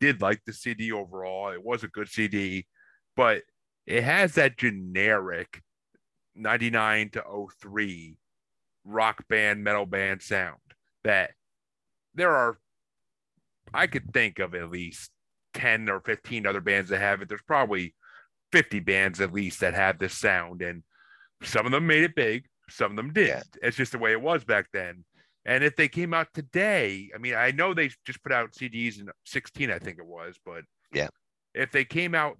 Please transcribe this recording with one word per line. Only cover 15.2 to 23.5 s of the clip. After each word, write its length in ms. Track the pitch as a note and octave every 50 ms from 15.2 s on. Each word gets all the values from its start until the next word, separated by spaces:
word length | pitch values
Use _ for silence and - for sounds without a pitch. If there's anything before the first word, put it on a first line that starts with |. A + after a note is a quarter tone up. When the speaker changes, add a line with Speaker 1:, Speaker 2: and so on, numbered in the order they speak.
| _ _ _ _ _ _ -
Speaker 1:
ten 340 | - - B2 A2+ A2 A2 G#2+
or 120 | G2 F#2+
fifteen 460 | - - A2 - - - B2 A#2 G#2
other 140 | G2 G2 G2
bands 300 | F2 G2+ G2 G2 G2 F2
that 100 | G2 F#2+
have 220 | G2+ G2+ G2+ F#2+ G2
it. 60 | F2
There's 140 | G#2 G#2 -
probably 520 | - D#3 C#3+ C3+ A2 G#2 F#2+ F2+ E2 - _ _ - - - - _ _ _ _ _ -
fifty 280 | F3 D3+ - - G2+
bands 400 | F2 F2+ F#2+ F#2+ F#2+ F#2+ F2 E2+
at 120 | G2 F#2 E2+
least 280 | G2+ G2+ F2+ - -
that 140 | - F2+ E2+
have 240 | F#2 G2 F#2+ F#2+ D#2+
this 180 | G2 F#2 - -
sound, 440 | - G#2+ F#2+ F2+ E2+ E2+ F2+ F2 F2+
and 220 | F2 F2 E2+ D#2+ _ _ _ _ _ - - - _ _ _ -
some 240 | - - A2+ G#2+
of 60 | A#2+ C3
them 140 | C#3+ E3
made 180 | E3 D#3 D#3 D#3+
it 100 | F3 D#3+
big, 300 | - C3 A2 G#2+ B2+ C3+ _ _ _ _ -
some 240 | - - A#2+ G2+ G#2
of 40 |
them 160 | G#2 A2+ C#3+ D#3
didn't. 220 | G#3 G3 A#2+ C2+
Speaker 2:
Yeah. 60 | B1+ - -